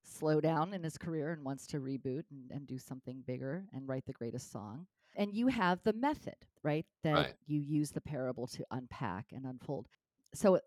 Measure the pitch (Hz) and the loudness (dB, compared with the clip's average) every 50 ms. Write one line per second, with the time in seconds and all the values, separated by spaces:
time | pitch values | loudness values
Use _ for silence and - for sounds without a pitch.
0 | _ - - - 156 156 156 151 151 156 165 151 160 185 202 185 165 160 - - | _ -18 -8 0 4 4 6 6 6 4 4 4 2 0 0 -2 -4 -4 -4 -4
1 | - 165 165 156 143 156 170 156 143 135 139 135 - - - 147 131 135 139 131 | -4 -2 -2 0 0 0 -2 -2 -4 -4 -4 -6 -6 -4 -4 -2 -2 -2 -2 -2
2 | - 135 127 151 - - 147 135 123 127 - 139 143 - 131 127 - - 135 131 | -2 -2 -2 -2 -4 -8 -12 -16 -12 -8 -8 -8 -6 -6 -8 -8 -8 -10 -12 -10
3 | - - 127 135 123 - 127 127 131 135 143 185 196 - - 131 135 135 131 131 | -8 -10 -10 -8 -6 -6 -4 -4 -2 -4 -4 -4 -6 -8 -10 -8 -4 -4 -4 -4
4 | - - 131 - 117 117 110 127 - - - 107 101 104 107 139 185 - _ _ | -4 -6 -6 -6 -4 -4 -4 -6 -6 -8 -8 -8 -8 -8 -8 -10 -12 -14 _ _
5 | _ _ - - 202 202 202 214 240 262 254 233 190 175 180 180 - 220 214 220 | _ _ -4 -2 -2 0 0 2 2 4 4 4 4 4 4 4 4 2 2 4
6 | 254 294 311 - - - - - - - _ _ - 151 147 156 165 - _ _ | 2 2 2 0 -4 -10 -12 -12 -16 -20 _ _ 0 0 2 0 0 -4 _ _
7 | - 160 151 156 147 131 - - _ - 147 147 147 143 151 147 151 147 - - | 2 4 6 6 4 2 0 -8 _ -2 0 0 2 2 2 2 2 0 -2 -6
8 | - - 151 131 131 127 127 120 120 - - - 123 - - 127 127 120 - - | -6 -4 -4 -2 -2 -2 -2 -4 -6 -6 -6 -8 -8 -6 -6 -6 -6 -8 -6 -4
9 | 139 104 87 92 - - - 131 135 131 127 123 - - 143 131 107 - _ _ | -4 -2 -2 -4 -6 -8 -10 -8 -8 -8 -8 -8 -6 -6 -6 -6 -6 -10 _ _
10 | _ _ _ _ _ _ - - - 202 185 - - | _ _ _ _ _ _ -2 4 6 8 8 6 4